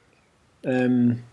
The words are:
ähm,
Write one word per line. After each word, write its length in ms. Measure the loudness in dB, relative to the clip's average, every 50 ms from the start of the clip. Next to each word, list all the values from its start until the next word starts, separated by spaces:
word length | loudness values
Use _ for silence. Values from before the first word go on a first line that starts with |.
| _ _ _ _ _ _ _ _ _ _ _ _ -6
ähm, 580 | -4 -2 0 0 2 2 2 2 0 0 -2 -8 -16